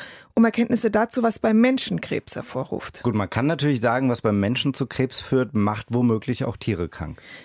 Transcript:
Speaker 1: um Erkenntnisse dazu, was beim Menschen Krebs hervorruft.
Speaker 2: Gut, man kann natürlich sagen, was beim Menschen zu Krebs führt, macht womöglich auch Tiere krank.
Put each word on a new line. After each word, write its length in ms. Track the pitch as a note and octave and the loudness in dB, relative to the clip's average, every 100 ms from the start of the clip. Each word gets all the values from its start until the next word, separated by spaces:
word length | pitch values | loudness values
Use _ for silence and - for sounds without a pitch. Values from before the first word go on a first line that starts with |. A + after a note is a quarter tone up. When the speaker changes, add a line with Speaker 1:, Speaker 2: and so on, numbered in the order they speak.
| - - - | -16 -20 -4
Speaker 1:
um 120 | - A3+ | 2 4
Erkenntnisse 440 | A3+ A#3 A#3 A3+ | 4 0 2 2
dazu, 320 | G#3 A#3 - | 2 0 2
was 160 | A3+ G#3+ | 0 2
beim 220 | A3+ A3 | 2 4
Menschen 420 | B3 C4 - E3+ | 4 2 -2 -4
Krebs 340 | - - - - | -4 -4 -4 -6
hervorruft. 680 | - B2+ C3 - - - | -6 -6 -6 -6 -8 -6
Speaker 2:
Gut, 100 | B2 | -2
man 160 | G#2+ G2 | 0 0
kann 160 | - C#3 | 0 0
natürlich 360 | D#3+ D3 C3 | 2 2 2
sagen, 280 | A2+ A#2+ C3+ | 2 2 2
was 120 | A#2+ | 0
beim 180 | A2+ G#2 | 2 2
Menschen 340 | G2 B2 C#3+ | 2 0 -2
zu 140 | C3 B2 | -2 -4
Krebs 320 | - B2+ - | -2 -2 -4
führt, 340 | - C3 B2 | 0 0 2
macht 340 | G#2+ G2+ G#2+ - | 0 0 -2 -2
womöglich 560 | A#2+ A#2+ A2 - A#2+ C3+ | 0 2 2 -2 -4 -4
auch 120 | - | -4
Tiere 300 | - F#2 E2+ | -4 -2 -4
krank. 340 | - D#2 D2+ - - | -6 -10 -12 -18 -20